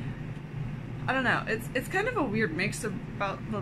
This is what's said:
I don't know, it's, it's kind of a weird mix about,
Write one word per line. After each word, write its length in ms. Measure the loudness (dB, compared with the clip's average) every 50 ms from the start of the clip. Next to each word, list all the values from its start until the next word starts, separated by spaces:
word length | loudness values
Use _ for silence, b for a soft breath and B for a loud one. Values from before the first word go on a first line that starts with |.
| B B B B B -6 -6 -8 -8 -8 -6 -4 -4 -4 -4 -6 -6 -6 -6 -4 0
I 60 | 2 2
don't 120 | 4 4
know, 200 | 4 4 4 4
it's, 220 | 2 0 0 -2 -2 -2
it's 140 | -2 -2 0
kind 200 | 2 2 2 2
of 80 | 4
a 60 | 2 2
weird 340 | 2 4 4 4 2 2
mix 280 | 2 0 0 0 -2 -2
about, 540 | -2 -4 -4 -6 -6 -4 -2 -2 -2 -2 -4 -4 -2 -2 0